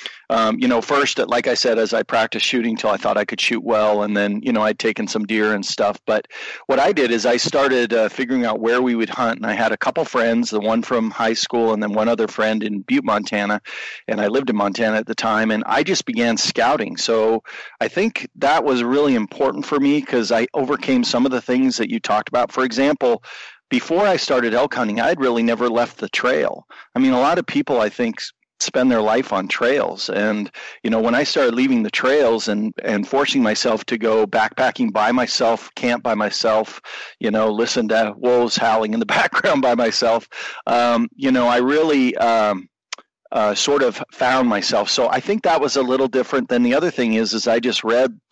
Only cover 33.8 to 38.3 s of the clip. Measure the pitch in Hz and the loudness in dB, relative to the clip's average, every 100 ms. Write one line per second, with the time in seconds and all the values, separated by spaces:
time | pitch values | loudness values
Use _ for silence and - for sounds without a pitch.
33.8 | - 120 113 110 107 113 110 - 131 - | -2 -2 2 2 2 0 -2 0 -2 0
34.8 | 117 101 107 127 120 - 120 113 - - | -2 0 2 2 0 0 0 0 -4 -6
35.8 | 123 120 123 107 107 - 113 110 110 - | -2 -2 -2 -2 -2 -2 0 0 0 -8
36.8 | - - - - 110 110 110 107 117 131 | -16 -16 -16 -6 -2 0 0 0 0 0
37.8 | 110 113 107 101 123 | 0 0 0 0 2